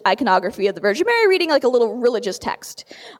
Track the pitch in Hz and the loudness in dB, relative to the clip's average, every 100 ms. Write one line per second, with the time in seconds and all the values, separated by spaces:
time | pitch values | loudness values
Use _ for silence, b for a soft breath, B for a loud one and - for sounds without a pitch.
0 | 202 202 233 185 180 - 196 170 202 208 | -2 0 2 2 0 -2 -4 0 -2 0
1 | 427 466 427 370 330 285 247 247 226 226 | 0 2 2 2 2 2 2 2 0 0
2 | 247 220 202 180 - - - - - B | 0 0 -4 -6 -8 -8 -12 -20 -20 B
3 | B | B